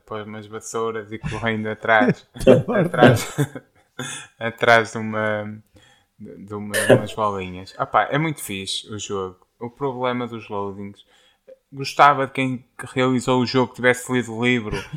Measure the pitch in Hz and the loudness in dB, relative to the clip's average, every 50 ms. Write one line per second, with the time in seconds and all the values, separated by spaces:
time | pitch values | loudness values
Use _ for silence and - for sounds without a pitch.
0 | _ - 110 107 104 107 107 110 104 104 107 110 - - - 117 113 113 110 110 | _ -12 -12 -12 -12 -12 -14 -16 -16 -14 -16 -16 -14 -8 -6 -4 -4 -4 -6 -6
1 | 101 104 110 104 - - 110 107 117 117 110 107 107 107 107 - - 113 113 110 | -10 -10 -12 -10 -8 -8 -8 -4 -2 -2 -2 -2 -4 -6 -8 -6 2 4 4 6
2 | 113 247 - - - _ _ - - - - - - - 240 208 165 - - 123 | 6 4 2 0 -4 _ _ 2 6 6 6 6 6 0 0 0 0 0 4 6
3 | 120 127 120 - - - - - 139 - - 127 _ _ _ _ _ _ _ - | 8 8 8 6 0 -6 -2 -2 -2 -2 -2 -16 _ _ _ _ _ _ _ -12
4 | - - - - - - _ - 113 117 - - 120 117 117 113 107 - - 117 | -10 -10 -10 -14 -16 -20 _ -8 -8 -6 -2 0 6 8 8 8 6 2 -4 -8
5 | 110 110 107 107 107 107 107 104 104 104 107 107 - _ _ - _ _ _ _ | -6 -6 -4 -2 -2 -2 -2 -4 -6 -8 -12 -14 -18 _ _ -20 _ _ _ _
6 | _ _ _ _ 107 110 - - 98 101 107 104 104 104 101 104 - - 117 110 | _ _ _ _ -20 -20 -18 -18 -14 -12 -10 -10 -10 -4 -4 -2 4 4 4 4
7 | 107 - - 113 107 104 101 98 92 92 90 90 95 - - - 135 - - 110 | 4 -4 -4 -2 -2 -2 -2 -4 -6 -8 -10 -12 -14 -16 -8 -8 -8 0 2 0
8 | 101 - 135 143 160 160 147 - - - 101 95 98 - - - - - 107 101 | 2 2 0 -2 -2 -2 -4 -8 -10 -8 -8 -8 -8 -8 -8 -10 -10 -10 -12 -12
9 | - - 104 98 95 92 90 _ _ _ _ - 117 120 _ - 143 135 123 123 | -8 -6 -6 -6 -6 -8 -10 _ _ _ _ -14 -14 -14 _ -8 -8 -8 -6 -4
10 | 127 123 123 123 123 113 117 110 104 - 107 101 101 98 95 101 101 101 98 _ | -4 -4 -2 -4 -6 -8 -10 -14 -12 -10 -8 -8 -6 -8 -8 -10 -14 -14 -14 _
11 | _ _ _ _ _ _ _ _ _ - - _ _ _ 143 135 135 - - - | _ _ _ _ _ _ _ _ _ -20 -20 _ _ _ -12 -10 -10 -6 2 6
12 | 143 143 143 135 135 131 - 139 131 131 127 123 - _ _ - - - - 131 | 6 6 6 4 -2 -4 -2 -4 -2 -2 -4 -6 -10 _ _ -16 -16 -8 -2 0
13 | 127 131 131 123 - 131 127 127 123 113 - 131 123 - - - 120 123 120 - | 2 2 2 0 2 2 2 2 2 2 2 0 0 0 -2 0 2 2 2 2
14 | - - 127 123 113 113 110 113 120 123 123 120 104 104 101 98 - - - | -2 -4 -2 -2 -2 -4 -4 -2 0 0 0 0 -2 -4 -8 -8 -10 -12 -16